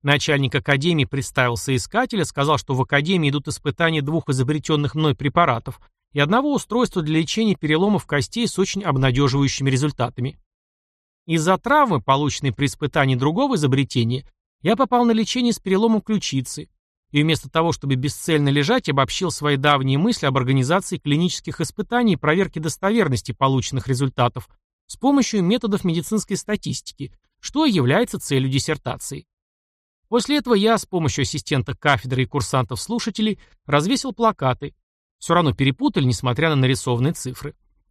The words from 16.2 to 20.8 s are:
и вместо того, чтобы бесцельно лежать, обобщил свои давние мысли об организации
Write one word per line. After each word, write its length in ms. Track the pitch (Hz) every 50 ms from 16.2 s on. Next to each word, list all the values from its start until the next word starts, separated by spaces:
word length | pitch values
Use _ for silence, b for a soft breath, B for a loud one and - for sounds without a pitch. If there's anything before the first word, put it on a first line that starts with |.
| - - - 135 131 - - - 80 _ _ _ _ _ _ _ _ _
и 120 | - 147 151
вместо 260 | 160 160 - - 135
того, 220 | _ 165 165 170
чтобы 240 | 147 - - 139 135
бесцельно 540 | 127 123 147 - - - - 165 147 147 143
лежать, 400 | 139 147 143 151 240 262 - -
обобщил 420 | 143 139 135 - - - 190 170
свои 240 | - - 143 147 143
давние 420 | 135 131 147 147 139 135 135 135 139
мысли 280 | 170 233 233 - -
об 120 | 143 127 135
организации 600 | 127 123 135 135 127 127 165 196